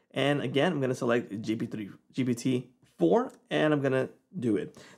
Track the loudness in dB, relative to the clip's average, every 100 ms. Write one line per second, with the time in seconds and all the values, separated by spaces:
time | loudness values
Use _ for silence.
0 | _ -2 0 0 0 2 2 2 -2 -2
1 | 0 0 0 -6 -4 -4 -4 -8 -10 -14
2 | _ -4 -2 0 0 -2 -4 _ _ 0
3 | 4 4 2 -8 -6 0 2 2 2 0
4 | 0 -6 _ -4 0 0 -2 -10 -20